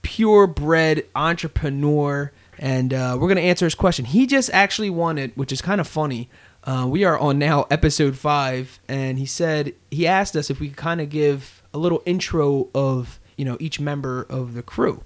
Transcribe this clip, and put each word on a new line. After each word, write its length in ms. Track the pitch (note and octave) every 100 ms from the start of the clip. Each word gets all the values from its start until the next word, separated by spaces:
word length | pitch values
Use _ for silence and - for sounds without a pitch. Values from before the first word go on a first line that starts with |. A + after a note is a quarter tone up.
Purebred 1040 | - - A3 G#3 G3 D3+ D3 E3 D#3+ D#3 - -
entrepreneur. 1160 | D#3 E3+ D#3+ - D#3 C#3 D3 D3 D3 C#3+ C#3 _ _ -
And, 360 | C#3 C3 B2+
uh, 240 | C3 B2+ B2+
we're 80 | F3
gonna 140 | F#3+
answer 240 | F3 E3+ F3
his 100 | -
question. 300 | F#3 E3 A#2+
He 220 | F3 B3+
just 220 | C#4 B3+
actually 360 | F#3+ G3 - G#3
wanted, 420 | E3+ E3 D#3 C3+ B2
which 160 | C3+
is 100 | C3+
kind 200 | F3 G3+
of 60 | D#3+
funny, 400 | D#3 D3+ A#2+ A#2+ - - _
uh, 220 | - C3 B2+
we 140 | D#3
are 140 | G3 D#3
on 180 | C#3+ C#3
now 280 | D3 D3 -
episode 460 | D3 D#3+ C#3+ C#3+ C3+
five, 640 | D3 D3 C3+ B2+ C3 - -
and 300 | C3+ C3 C3
he 60 | C3+
said, 480 | - E3 D3+ C3+ - _
he 140 | C#3+ E3
asked 280 | F#3+ G3 D#3
us 120 | C#3
if 100 | C#3
we 80 | D3
could 80 | C#3
kinda 280 | D#3 E3+ D3
give 580 | D3+ D3 C#3+ C3 - _
a 40 | D3
little 240 | E3+ E3+ -
intro 600 | F3+ - E3 C#3+ C#3 -
of, 460 | C3+ C3+ C3 A#2+ - - -
you 60 |
know, 140 | C3+ C3+
each 200 | D#3 -
member 440 | D3 C#3+ C3 B2+ -
of 240 | C3+ B2
the 80 | A#2+
crew. 400 | - - - -